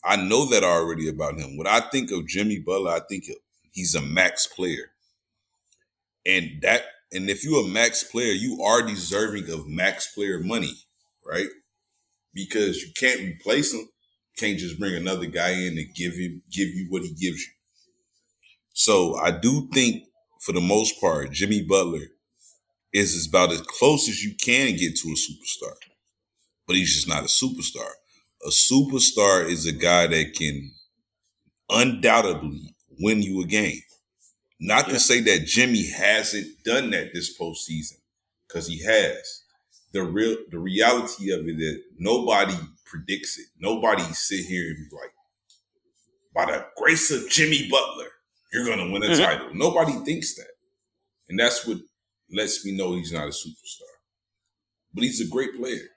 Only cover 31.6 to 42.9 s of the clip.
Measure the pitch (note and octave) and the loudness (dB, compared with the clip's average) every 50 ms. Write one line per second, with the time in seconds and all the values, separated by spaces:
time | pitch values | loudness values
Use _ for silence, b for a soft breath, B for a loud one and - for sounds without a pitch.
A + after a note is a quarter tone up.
31.6 | _ _ - A2 B2 C3 A#2+ G#2 - E3 A2 A#2 A2 G2 F2 D2 D2 D2+ D2 D2 | _ _ 4 4 4 4 2 4 4 6 6 6 4 4 0 -2 -4 -8 -10 -10
32.6 | - D2+ _ _ _ _ _ - E2 G#2+ A2 G#2+ G2+ F#2+ F#2+ F#2 F2+ F2 G2+ G#2+ | -14 -18 _ _ _ _ _ -2 0 2 2 2 0 -2 -2 -4 -4 0 0 0
33.6 | G#2+ F2 - - - _ _ _ _ _ _ _ _ - _ _ _ _ _ _ | 0 0 -2 -6 -12 _ _ _ _ _ _ _ _ -20 _ _ _ _ _ _
34.6 | D#2 F2+ G#2+ A2+ A2+ - C3+ A#2+ - - B2 B2 A2+ G#2+ G2 E2+ D#2 D#2 - A2+ | -2 2 2 2 2 2 2 2 4 4 4 4 6 4 4 4 2 0 4 4
35.6 | B2+ B2+ A#2+ G#2+ F2+ D#2 - - F#2 G2+ G#2+ A2 G#2+ - - G#2 F#2 D#2 - _ | 4 4 4 2 0 -2 -4 0 2 4 4 4 2 -2 -4 -4 -8 -10 -14 _
36.6 | _ A2 A#2 C3+ C3+ A#2 G#2 F2 E2 - - F2 D#2+ - - - F2 E2 E2 - | _ 0 0 0 0 0 -2 -2 -4 -4 -8 -8 -8 -8 -8 -8 -10 -10 -8 -8
37.6 | - - E2 D#2 D2+ - - _ _ _ _ _ _ _ _ _ _ _ - E2+ | -8 -6 -6 -8 -8 -8 -12 _ _ _ _ _ _ _ _ _ _ _ -10 -8
38.6 | D#2+ E2 E2+ D#2 D#2+ G#2+ A2 G#2+ G2 D2 - - - - - - _ _ _ _ | -8 -6 -8 -6 0 4 4 4 4 2 -2 -6 -12 -16 -18 -18 _ _ _ _
39.6 | _ _ _ _ _ _ - F#2+ F#2 E2+ E2 G2+ A2 A2+ A2 - - - - E2+ | _ _ _ _ _ _ -4 -4 -4 -2 0 0 0 0 0 -4 -6 -12 -12 -10
40.6 | E2+ F#2+ F#2 G2+ A2 A#2 B2 B2 A2+ A2 - - G2 F#2+ F#2 E2+ D#2 E2 E2 D#2 | -6 -4 0 2 4 4 4 2 0 -6 -8 -8 -4 -4 -4 -2 -4 -6 -4 -4
41.6 | D#2+ D#2 D2 - - - _ - E2+ G2+ A#2 B2 A#2 A2+ A2 G2+ G2+ F#2+ F#2+ F2 | -4 -4 -4 -8 -12 -20 _ -8 -2 0 0 0 2 2 2 2 2 2 -2 -8
42.6 | D#2 D2+ D#2 _ _ - | -8 -12 -18 _ _ -16